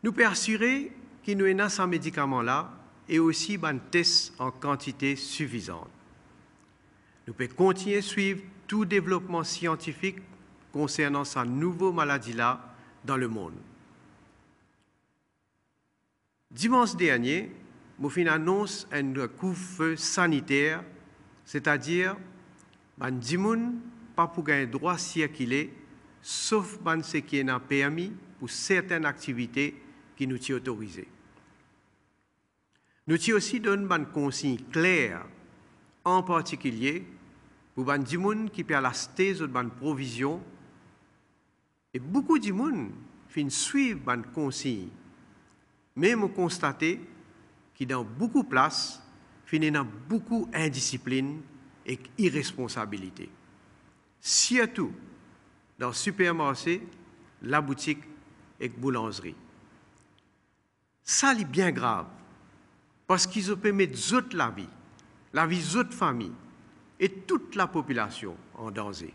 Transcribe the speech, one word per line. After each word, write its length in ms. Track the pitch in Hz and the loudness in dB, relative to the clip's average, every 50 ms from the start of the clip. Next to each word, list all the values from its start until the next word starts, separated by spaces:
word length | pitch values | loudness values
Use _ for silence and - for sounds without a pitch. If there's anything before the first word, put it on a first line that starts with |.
| - | 0
Nous 100 | 226 190 | -2 4
persurer 760 | - 233 220 185 - - - 220 208 226 247 262 277 277 - - - - - - - - | 6 4 4 4 2 0 0 2 4 4 4 4 2 -2 -6 -10 -16 -20 -20 -20 -10 -4
que 60 | - 202 | -2 2
nous 120 | 196 196 | 4 4
avons 240 | 190 190 190 208 208 | 4 6 4 4 2
ce 120 | 202 - 190 | 2 2 2
médicament-là 880 | 185 175 165 139 160 - 156 143 135 135 123 117 120 131 147 170 - - - - - - - - - | 2 2 0 -2 -2 -2 0 0 2 2 2 2 2 2 0 -2 -4 -12 -18 -20 -20 -20 -20 -6 0
et 120 | 160 160 | 4 4
aussi 400 | 165 165 156 - - - 208 190 | 6 6 4 2 -2 -2 -2 -2
un 160 | 160 156 143 127 | -2 -2 -2 -4
test 560 | - - - 175 170 165 - - - - - - | -6 0 2 4 4 6 4 2 0 0 -6 -6
en 120 | 127 131 | -6 -6
quantité 640 | - - - 143 139 135 - 139 127 - 139 139 139 | -4 -4 -2 0 0 0 -2 -8 -6 -2 0 0 0
suffisante. 760 | 135 - - - - 156 127 110 117 90 87 87 82 82 - - - - - - - - - - - - _ _ _ _ _ _ _ _ _ _ _ _ _ _ _ _ - | 0 -4 -10 -6 -6 -6 -4 -4 -8 -8 -8 -10 -10 -12 -16 -18 -20 -20 -20 -20 -20 -20 -20 -20 -20 -20 _ _ _ _ _ _ _ _ _ _ _ _ _ _ _ _ -16
Nous 60 | 113 | -8
pouvons 200 | - 127 120 127 | -6 -6 -6 2
continuer 420 | - 180 190 185 185 185 208 202 202 | 4 4 4 4 4 0 0 0 0
à 40 | |
suivre 400 | 196 202 - 208 196 196 196 185 - - - - - - | 0 -2 -2 0 0 0 0 -2 -8 -14 -20 -20 -8 -2
tout 180 | 208 214 214 | 0 0 2
développement 580 | 175 208 196 175 175 190 175 185 185 175 165 160 | 4 2 2 4 2 0 0 0 -2 -2 -2 -2
scientifique 760 | - - - 170 170 160 - - - 139 - - 196 185 - - - - - - - - - - - | -2 -4 -2 0 0 0 0 -2 -8 -8 -2 -4 -4 -4 -4 -16 -20 -20 -20 -20 -20 -20 -20 -20 -8
concernant 520 | - 143 151 139 - - 151 143 143 143 139 | -2 -2 0 0 2 2 2 2 2 0 -2
sa 220 | - - 135 123 | -2 -2 -2 -2
nouvelle 480 | 120 123 139 156 180 175 170 185 190 175 | 0 0 0 0 0 0 2 2 2 2
maladie-là 840 | 165 151 143 143 139 113 117 113 117 120 120 127 123 - - - - - - - - - | 2 2 2 2 0 -2 -4 -2 2 2 2 2 0 -6 -18 -20 -20 -20 -20 -20 -12 -4
dans 120 | 113 139 131 | -2 0 0
le 100 | 127 117 | 0 -2
monde. 260 | 113 107 92 80 82 92 - - - - - - - - - - - - - _ _ _ _ _ _ _ _ _ _ _ _ _ _ _ _ _ _ _ _ _ _ _ _ _ _ _ _ _ _ _ _ _ _ _ _ _ _ _ _ _ _ _ _ _ | -2 -6 -6 -8 -10 -14 -18 -20 -20 -20 -20 -20 -20 -20 -20 -20 -20 -20 -20 _ _ _ _ _ _ _ _ _ _ _ _ _ _ _ _ _ _ _ _ _ _ _ _ _ _ _ _ _ _ _ _ _ _ _ _ _ _ _ _ _ _ _ _ _
Dimanche 460 | - 120 156 233 254 254 240 214 - | -8 -2 2 4 6 6 6 4 2
dernier, 560 | 175 175 160 135 120 120 127 147 180 214 185 - - - - - - - - - - | 2 4 4 4 4 2 0 0 -2 -2 -6 -12 -18 -20 -20 -20 -20 -20 -20 -12 -6
nous 100 | 131 143 | -6 -4
fin 160 | 135 180 175 | 0 2 2
annonce 640 | 165 156 160 156 170 190 202 208 196 - - - - | 4 4 2 2 2 2 2 0 -2 -4 -10 -10 -6
un 360 | - 143 139 135 131 135 131 113 | -4 -2 -2 -2 -2 -2 -4 -4
couvre-feu 680 | - - - 185 180 160 - - - - 160 160 165 | -6 -4 -4 -4 -4 -4 -8 -12 -4 -2 0 0 0
sanitaire, 880 | 156 - - - - 180 170 156 139 127 - 139 139 143 151 156 165 180 - - - - - - - - - - - _ | -2 -2 -2 2 2 4 4 4 2 2 2 4 4 4 4 2 -2 -6 -12 -16 -20 -20 -20 -20 -20 -20 -20 -20 -20 _
c'est-à-dire, 720 | - - 147 - 156 147 139 120 139 170 180 180 185 196 202 - - - - - - - - - _ _ _ _ _ _ - | -6 -6 -2 2 2 2 2 2 0 0 2 2 0 0 -4 -10 -18 -20 -20 -20 -20 -20 -20 -20 _ _ _ _ _ _ -6
ban 140 | 127 127 | -4 -4
dimoun 680 | 131 127 113 117 156 180 196 214 226 226 233 240 247 233 - - - - - - - | -2 -4 -2 -2 0 2 2 2 2 2 0 -2 -4 -6 -8 -12 -18 -18 -20 -8 0
pas 120 | - 170 165 | 0 0 0
pour 160 | - 175 156 | 0 -4 2
gagner 220 | 147 151 139 135 | 4 4 4 4
droit 320 | 120 117 139 135 175 180 160 | 0 -2 -2 0 0 0 0
circuler, 760 | - - - 160 156 143 - - 131 117 127 139 151 - - - - - - - - - - - | -4 -4 -2 0 0 -2 0 -4 -2 0 0 0 0 -2 -8 -18 -20 -20 -20 -20 -20 -20 -20 -20
sauf 580 | - - - - - - 220 214 190 - - - | -12 -8 -6 -4 -2 0 0 0 0 -2 -10 -6
ban 240 | - 165 160 160 151 | -2 0 0 0 0
ce 140 | - - 156 | -2 -2 -4
qui 200 | 143 - - 139 | -2 0 -2 0
est 220 | 135 131 131 127 123 - | 2 2 0 -2 0 0
permis 440 | 143 139 139 143 151 165 175 196 214 - - - - - | 2 2 2 2 0 -2 -4 -6 -6 -12 -16 -20 -16 -12
pour 100 | 123 120 | -12 -10
certaines 560 | - - - - 190 180 175 185 180 165 156 | -8 -8 0 2 2 2 2 0 -2 0 0
activités 720 | 147 135 - - - 127 117 123 117 - 135 143 143 - - - - - - - - - - | -2 -2 -4 -6 -6 -4 -4 -4 -4 -2 -2 -2 -2 -2 -10 -20 -20 -20 -20 -20 -20 -6 -4
qui 100 | 139 131 | -4 -4
nous 100 | 131 120 | -4 -6
sont 160 | 127 - 135 | -4 -4 -4
autorisées. 540 | 123 127 131 120 104 110 104 82 95 - - - - - - - - _ _ _ _ _ _ _ _ _ _ _ _ _ _ _ _ _ _ _ _ _ _ _ _ _ _ _ _ _ _ _ _ _ - | -4 -4 -6 -8 -8 -8 -12 -12 -14 -14 -16 -18 -20 -20 -20 -20 -20 _ _ _ _ _ _ _ _ _ _ _ _ _ _ _ _ _ _ _ _ _ _ _ _ _ _ _ _ _ _ _ _ _ 2
Nous 80 | 160 | 2
avons 220 | 165 - 226 226 208 | 2 4 4 4 4
aussi 220 | - - - 247 | 2 2 -2 0
donné 260 | 208 - 202 202 202 190 185 | 2 2 2 2 2 0 0
une 100 | 160 147 | 0 0
consigne 540 | - - 151 143 139 135 - - 143 127 110 - - | -2 -2 -2 -2 -2 -2 -2 -2 -2 -2 -2 -4 -4
claire, 540 | - 165 165 185 185 165 135 110 87 82 87 - - - - - - - - _ _ _ _ _ _ _ _ | 0 2 4 4 6 4 2 0 -2 -6 -10 -14 -18 -20 -20 -20 -20 -20 -20 _ _ _ _ _ _ _ _
en 180 | 175 180 185 180 | 4 4 4 4
particulier 840 | 185 175 165 160 - - 131 - 139 117 110 120 139 151 180 185 180 - - - - - - - - - _ _ _ _ | 4 0 0 0 0 -8 -4 -4 -4 -2 0 -2 -2 -2 -2 -8 -12 -18 -20 -20 -20 -20 -20 -20 -20 -20 _ _ _ _
pour 120 | - 131 | -4 -2
ban 120 | 127 143 139 | 0 0 0
dimoun 520 | 139 117 147 170 185 202 214 214 220 214 | 0 -2 -2 0 0 0 0 0 -4 -6
qui 140 | - - 165 | -4 -6 -4
perd 200 | - 156 143 135 | 0 0 2 2
la 100 | 127 120 | 2 0
sté 400 | - - - - - 185 196 190 | -2 -8 -8 0 0 2 2 2
de 120 | - 165 | -2 -4
ban 240 | 143 127 127 123 117 | -4 -2 -2 -4 -4
provision. 720 | 110 123 131 151 151 131 139 127 117 117 131 139 160 175 180 - - - - - - - - - _ _ _ _ _ _ _ _ _ _ _ _ _ _ _ _ _ _ _ _ _ | -6 -6 -4 -4 -2 -2 -4 -6 -4 -2 -2 -2 -2 -4 -8 -14 -20 -20 -20 -20 -20 -20 -20 -20 _ _ _ _ _ _ _ _ _ _ _ _ _ _ _ _ _ _ _ _ _
Et 60 | 127 | -8
beaucoup 400 | 123 147 185 269 269 - 320 294 | -8 -2 -2 -2 4 4 4 4
de 120 | 214 208 | 4 0
monde 400 | 185 190 254 240 277 180 120 98 - - - - - - - - | 0 0 0 0 0 -2 -4 -6 -8 -12 -16 -20 -20 -20 -20 -8
fin 200 | - - 147 139 | -4 -2 -2 -2
suivre 500 | - - - - - 277 277 247 214 160 | 0 -2 -2 0 2 2 2 2 0 -2
ban 220 | 127 123 123 120 | -2 -2 -2 -2
consigne. 680 | 107 117 - 160 151 135 123 - - 143 120 101 92 85 - - - - - - - - - - _ _ _ _ _ _ _ _ _ _ _ | -2 -6 -4 -4 -2 -2 -4 -4 -4 -4 -4 -4 -6 -10 -14 -16 -20 -20 -20 -20 -20 -20 -20 -20 _ _ _ _ _ _ _ _ _ _ _
Mais 200 | 127 156 202 240 | 2 4 4 4
nous 140 | 226 208 185 | 4 0 0
constatons 720 | - - 180 170 170 - - 143 135 - 156 160 180 - - - - - - - - - - - _ _ _ _ _ _ | 0 0 0 0 0 0 -2 -2 0 0 0 0 0 -2 -6 -16 -20 -20 -20 -20 -20 -20 -20 -20 _ _ _ _ _ _
que 60 | 135 | -4
dans 200 | 127 135 127 120 | -2 -2 -4 -4
beaucoup 400 | 104 110 135 208 233 - 285 240 | -6 -4 -4 -4 2 2 2 2
de 40 | - | 4
places, 540 | - 131 135 156 - - - - - - - - - - - - - - - - | 6 6 6 6 4 -2 -4 -4 -8 -14 -18 -20 -20 -20 -20 -20 -20 -20 -8 -2
il 120 | - 156 156 | 0 2 2
y 120 | 156 147 | 4 2
a 80 | 151 135 | 2 0
beaucoup 640 | 117 104 110 123 143 208 226 - - 233 226 180 - | -2 -8 -14 -6 -2 -2 -2 0 0 -2 -2 -2 -2
d'indiscipline 880 | - 156 160 156 135 131 120 - - 120 - 123 127 131 135 139 147 156 147 - - - - - - - - | -2 0 0 0 0 -2 -4 -4 -4 -6 -4 0 0 0 0 -2 -6 -8 -12 -16 -20 -20 -20 -20 -20 -16 -10
et 140 | - 127 123 - - - - | -10 -10 -10 -10 -16 -2 2
d'irresponsabilité. 1120 | 208 175 139 151 135 - - - 127 113 - 120 110 104 101 98 95 92 90 - 87 87 - - - - - - _ - - _ _ - _ _ _ _ _ _ | 2 2 2 0 -4 -4 -4 -6 -6 -6 -4 -6 -6 -6 -6 -8 -10 -12 -12 -14 -16 -16 -16 -20 -20 -20 -20 -20 _ -20 -20 _ _ -20 _ _ _ _ _ _
Surtout 720 | - - - - - - 240 254 233 220 240 - 170 - - - - - - - - - - _ _ _ _ _ _ _ _ - | -4 0 2 2 2 4 4 2 2 2 0 -2 -4 -4 -4 -10 -16 -20 -20 -20 -20 -20 -20 _ _ _ _ _ _ _ _ -6
dans 80 | 120 123 | -4 -4
le 60 | 117 | -2
supermarché, 920 | - - 208 180 196 185 175 170 165 151 139 135 127 - 165 170 196 226 - - - - - - - - - _ _ | -2 -4 -4 2 2 2 2 4 2 0 0 0 -2 -2 -2 -2 -2 -4 -12 -18 -20 -20 -20 -20 -20 -20 -20 _ _
la 180 | - 113 139 151 | -6 0 0 0
boutique 440 | 151 135 139 135 - - 151 147 - - - - - - - - - - - _ | 2 0 -4 -4 -2 -4 -4 -4 -6 -20 -20 -20 -20 -20 -20 -20 -20 -20 -12 _
et 100 | - 123 | -8 -8
la 60 | 117 | -6
boulangerie. 600 | 117 123 135 131 120 110 110 95 92 87 87 - - - - - - - - - - _ _ _ _ _ _ _ _ _ _ _ _ _ _ _ _ _ _ _ _ _ _ _ _ _ | -4 -4 -2 -2 -2 -2 -4 -6 -8 -12 -12 -14 -14 -20 -20 -20 -20 -20 -20 -20 -20 _ _ _ _ _ _ _ _ _ _ _ _ _ _ _ _ _ _ _ _ _ _ _ _ _
Ça, 300 | - - - - 269 262 220 | -2 0 4 6 4 4 4
c'est 60 | 196 | 0
bien 280 | 143 131 165 190 175 | 0 2 2 4 4
grave, 340 | - - 120 123 110 92 82 - - - - - - - - - - - _ _ _ _ _ _ _ _ _ _ | 2 2 2 2 2 0 -2 -8 -12 -20 -20 -20 -20 -20 -20 -20 -20 -20 _ _ _ _ _ _ _ _ _ _
parce 200 | 185 180 185 185 | 2 2 2 0
qu'ils 240 | - 220 190 185 | 0 -4 -2 -2
ont 60 | 208 190 | -2 0
permis 300 | 208 214 202 196 190 160 | 2 2 4 4 2 2
de 500 | 131 123 - - 226 254 247 254 - 175 | 2 -4 -2 2 2 2 2 2 -2 0
la 120 | 139 117 | 0 0
vie, 180 | 85 95 92 - - - - - - - - - - - - _ - | 0 -6 -12 -12 -14 -20 -20 -20 -20 -20 -20 -20 -20 -20 -20 _ 0
la 120 | 143 160 | 0 2
vie 120 | 160 175 180 | 2 2 0
de 220 | 160 147 165 233 | -2 0 2 2
la 100 | 240 - | 0 0
famille 420 | - - 196 160 127 120 107 85 - - - - - - - - - - - - _ _ | 0 0 2 2 2 0 -2 -6 -8 -12 -16 -20 -20 -20 -20 -20 -20 -20 -20 -20 _ _
et 100 | 185 190 | 0 0
toute 460 | 190 190 180 - 359 269 - - - | 0 -2 -4 -2 -2 -2 -2 -2 -2
la 120 | 202 190 151 | -2 -2 0
population 720 | - 165 135 143 131 117 110 104 95 - - 98 85 85 - - - | 0 -4 -2 0 0 -2 -2 -2 -4 -10 -10 -10 -10 -12 -16 -20 -16
en 160 | - 113 110 | -12 -12 -8
danger. 420 | 98 110 107 104 98 85 85 78 - | -6 -6 -6 -6 -8 -10 -12 -14 -16